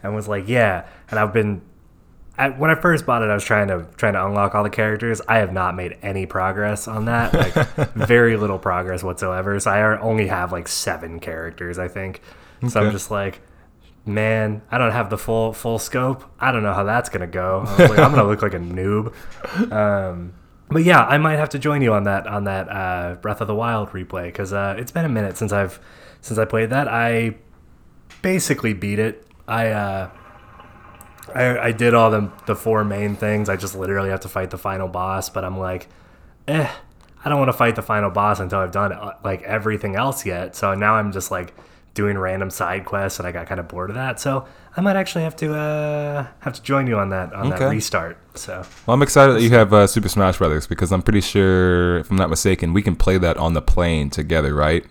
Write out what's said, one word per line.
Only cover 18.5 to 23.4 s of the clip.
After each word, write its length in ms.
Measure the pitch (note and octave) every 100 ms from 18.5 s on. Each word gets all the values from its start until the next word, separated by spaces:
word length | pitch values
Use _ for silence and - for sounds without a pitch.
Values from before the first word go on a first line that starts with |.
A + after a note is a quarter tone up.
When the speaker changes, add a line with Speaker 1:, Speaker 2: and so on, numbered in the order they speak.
Speaker 1:
a 40 | F2+
noob." 560 | F2 F2+ F#2+ G#2 A2 - - -
Speaker 2:
<laughs> 300 | - F3 A3+
Speaker 1:
Um, 640 | G#2+ G#2 G2+ - F2 F2 - - - -
but 140 | D#3
yeah, 220 | E3 E3 A2+
I 100 | C#3+
might 200 | D#3 D3+
have 100 | D3+
to 80 | C#3
join 220 | D3 D3
you 140 | B2+
on 80 | G#2+
that, 220 | G2+ G2 G2+
on 180 | G#2
that, 240 | G2+ F#2+ F#2+
uh, 440 | G2+ F#2 F2+ F2 F2
Breath 180 | G#2+ G#2